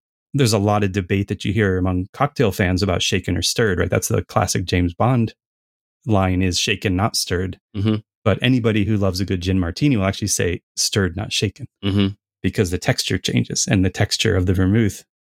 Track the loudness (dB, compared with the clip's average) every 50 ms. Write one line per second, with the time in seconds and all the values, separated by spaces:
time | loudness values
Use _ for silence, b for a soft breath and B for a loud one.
0 | _ _ _ _ _ _ 0 0 2 2 2 2 2 2 2 2 0 0 -2 -4
1 | -2 0 0 -2 0 -2 -4 -4 -4 -2 0 2 2 2 2 0 0 0 0 -2
2 | -4 -6 -4 -4 -4 -4 0 0 0 0 2 2 0 2 2 2 0 0 0 0
3 | 0 0 -2 -2 -2 -2 -2 -2 -2 -2 0 0 0 0 2 0 0 -2 -2 -4
4 | -2 -2 -2 -2 -4 -2 0 0 0 0 0 -4 -2 0 0 0 0 0 0 0
5 | 0 2 2 2 0 -2 -4 _ _ _ _ _ _ _ _ _ _ _ _ _
6 | _ 0 2 2 4 2 2 2 2 0 0 0 -2 -2 -2 -2 -2 -2 0 0
7 | 0 -2 -2 -4 -4 -2 -4 -4 -4 -6 -8 -12 _ _ -6 -2 0 0 0 -2
8 | -4 _ _ _ _ 0 0 2 2 2 2 2 2 0 0 0 0 0 0 0
9 | 0 0 0 -2 -2 -2 -4 -2 -2 0 0 0 0 -2 -2 -2 0 0 2 2
10 | 2 0 -2 -2 -4 -4 -2 -2 -2 -2 -4 -6 -10 _ _ -4 -4 -2 0 0
11 | 0 0 -2 -4 -8 -6 -4 -2 -2 -4 -4 -8 -16 -18 _ _ -4 0 2 2
12 | 2 0 -2 -6 _ _ _ _ -4 -4 0 0 0 0 -2 -2 -2 -2 -2 -2
13 | -2 -4 -4 -2 -2 -2 -2 -2 -2 -2 -4 -6 -2 0 2 2 2 0 0 0
14 | -2 -2 0 -2 0 0 2 2 2 2 2 2 2 2 2 2 2 0 -2 -6
15 | -14 _ _ _ _ _